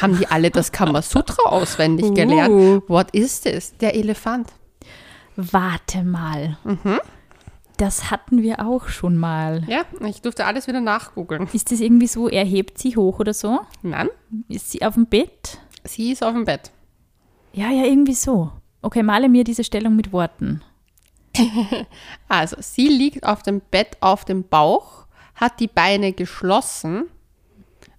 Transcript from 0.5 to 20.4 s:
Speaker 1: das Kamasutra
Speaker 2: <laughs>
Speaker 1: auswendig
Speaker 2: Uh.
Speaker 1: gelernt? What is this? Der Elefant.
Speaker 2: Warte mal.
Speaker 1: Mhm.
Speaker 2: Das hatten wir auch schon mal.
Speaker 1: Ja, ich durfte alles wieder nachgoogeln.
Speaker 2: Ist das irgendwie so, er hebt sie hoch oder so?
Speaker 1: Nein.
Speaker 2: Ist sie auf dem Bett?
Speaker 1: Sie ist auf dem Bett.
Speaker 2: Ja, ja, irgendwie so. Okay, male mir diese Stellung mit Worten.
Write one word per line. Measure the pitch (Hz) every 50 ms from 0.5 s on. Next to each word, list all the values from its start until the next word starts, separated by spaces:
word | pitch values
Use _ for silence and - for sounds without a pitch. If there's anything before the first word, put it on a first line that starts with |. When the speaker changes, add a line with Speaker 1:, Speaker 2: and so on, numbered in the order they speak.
| -
Speaker 1:
das | - 160 -
Kamasutra | - - 202 160 147 143 170 - - 262 311 - - - 466
Speaker 2:
<laughs> | -
Speaker 1:
auswendig | - 185 180 - - - 160 160 165 160 208
Speaker 2:
Uh. | 208 202
Speaker 1:
gelernt? | 196 170 254 294 320 330 202 208 196 190 190 196 196 190 -
What | 170 170 190 -
is | - 208 226 262 - -
this? | - - - 170 - - - -
Der | 233 214 -
Elefant. | 220 214 214 214 - - 226 233 247 233 - - _ _ - _ _ - - - - - - - - - _ -
Speaker 2:
Warte | - 190 175 - 190 180 185 170 - - - - 185 180
mal. | 180 180 170 165 160 156 147 143 165 151 - -
Speaker 1:
Mhm. | - 202 - - 202 202 254 - - - - _ _ - _ - - - - _ _ _
Speaker 2:
Das | - 208 196 - - - - 220
hatten | 196 - - 254 240 220
wir | 226 226 - -
auch | 220 247 254 - -
schon | - - - 175 175
mal. | 165 165 165 160 160 160 156 160 165 165
Speaker 1:
Ja, | 156 226 294 339 - - 381 -
ich | 208 202 - -
durfte | 240 233 - 196
alles | 190 208 269 - -
wieder | 247 254
nachgoogeln. | 240 220 208 220 - - - - 170 - 160 156 185 - -
Speaker 2:
Ist | 214 - - 247
das | 226
irgendwie | 233 240 233 240 240
so, | 233 - 226 233 233
er | - 190 196
hebt | 190 185 190 190 - - -
sie | - 262 233
hoch | 226 196 185 190 -
oder | 220 214 214
so? | - - 208 240 320 427 - - - -
Speaker 1:
Nein. | 180 151 147 214 349 480 _ _ - 226 214 240 -
Speaker 2:
Ist | - 294 - -
sie | - - -
auf | 214 214
dem | 233 233
Bett? | 226 - 214 277 - _ _ - - - - - _ - - -
Speaker 1:
Sie | - - - 220 240 262
ist | - 247
auf | 226 233
dem | 240 220
Bett. | 202 147 - - - _ _ _ _ _ _ _ _ _ _ _ _ _ _ _ _ -
Speaker 2:
Ja, | 196 202 226
ja, | 269 262 262
irgendwie | 254 269 277 285 269 262
so. | 247 - 269 262 196 165 156 - - - _ _ _ -
Okay, | 208 - 233 214
male | 214 208 214 262 269
mir | 247 247 247
diese | 233 233 - 226
Stellung | - - 208 214 226 220
mit | 214 214 202 190
Worten. | 180 175 165 - -